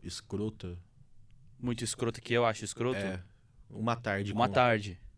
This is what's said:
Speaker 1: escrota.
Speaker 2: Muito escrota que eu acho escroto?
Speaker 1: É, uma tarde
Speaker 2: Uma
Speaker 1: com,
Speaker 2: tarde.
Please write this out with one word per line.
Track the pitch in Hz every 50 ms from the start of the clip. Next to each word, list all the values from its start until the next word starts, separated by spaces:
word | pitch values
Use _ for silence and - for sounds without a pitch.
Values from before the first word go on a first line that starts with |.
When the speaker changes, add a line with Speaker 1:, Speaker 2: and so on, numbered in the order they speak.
| -
Speaker 1:
escrota. | 92 87 - - - - 98 104 110 107 - - 92 87 87 87 - _ - - - - - - - - - - - - -
Speaker 2:
Muito | - 123 120 117 123
escrota | 110 - - 131 117 117 -
que | - - 120
eu | 120 120
acho | 117 110 - 113
escroto? | 104 - - 117 123 131 101
Speaker 1:
É, | 101 98 95 90 90 - - - - - - - - -
uma | 98 101 107 117 117
tarde | 117 120 113 98 98 101 101
Speaker 2:
Uma | 101 107 120 123
Speaker 1:
com, | 98
Speaker 2:
tarde. | 131 127 123 117 110 101 104 90 - - - -